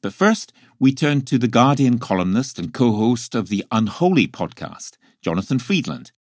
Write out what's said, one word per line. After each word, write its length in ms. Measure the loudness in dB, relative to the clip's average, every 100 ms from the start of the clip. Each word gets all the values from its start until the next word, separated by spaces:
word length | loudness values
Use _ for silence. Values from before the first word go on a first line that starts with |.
But 100 | -10
first, 400 | 0 2 2 -4 _ _ _
we 140 | 2
turn 300 | 2 0 0
to 160 | 0 0
The 100 | 2
Guardian 500 | 4 4 4 2 2
columnist 600 | 0 -2 0 0 -2 -8
and 160 | -10
co-host 600 | 0 0 2 0 0 -4
of 140 | -6 -4
the 160 | -6 -2
Unholy 540 | -2 -2 0 2 4 2
podcast, 720 | -2 -10 -8 -14 -14 -20 _ _ _
Jonathan 360 | -4 -4 -2 -4
Freedland. 540 | 0 -2 -2 -10 -14 _